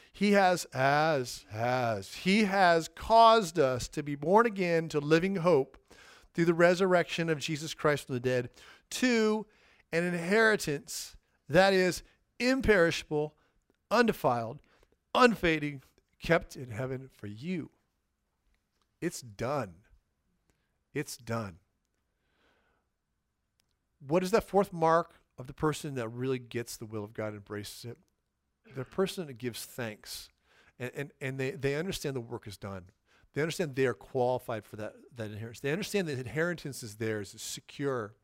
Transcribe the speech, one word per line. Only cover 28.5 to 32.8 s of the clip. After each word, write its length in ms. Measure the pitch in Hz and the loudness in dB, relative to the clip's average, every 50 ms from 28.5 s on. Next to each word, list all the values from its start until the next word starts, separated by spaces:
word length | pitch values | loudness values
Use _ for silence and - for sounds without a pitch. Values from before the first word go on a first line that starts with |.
| _ _ _ - - | _ _ _ -18 -14
The 100 | 135 127 | -14 -14
person 420 | - - - 190 185 - 190 175 | -8 -4 -4 -4 -4 -4 -8 -10
that 120 | 143 127 110 | -12 -10 -8
gives 260 | 123 123 110 - - | -8 -8 -8 -8 -12
thanks. 640 | - - - 120 110 107 - - - - - - - _ _ _ _ _ _ _ _ _ - | -12 -10 -8 -8 -8 -8 -12 -14 -16 -16 -16 -16 -18 _ _ _ _ _ _ _ _ _ -12
And, 120 | 127 123 - | -12 -10 -8
and, 160 | - 143 147 - - | -10 -12 -12 -12 -10
and 200 | 147 131 135 135 | -10 -8 -6 -4
they, 120 | 131 131 | -4 -6
they 240 | 143 - 123 139 139 | -4 -4 -4 -2 -2
understand 380 | 147 170 196 - - - 147 131 | -2 -4 -6 -6 -6 -6 -6 -6
the 60 | 131 | -6
work 260 | 117 117 123 110 - | -8 -8 -10 -12 -12
is 100 | 113 95 | -12 -16
done. 280 | - - 101 98 95 | -12 -12 -12 -12 -12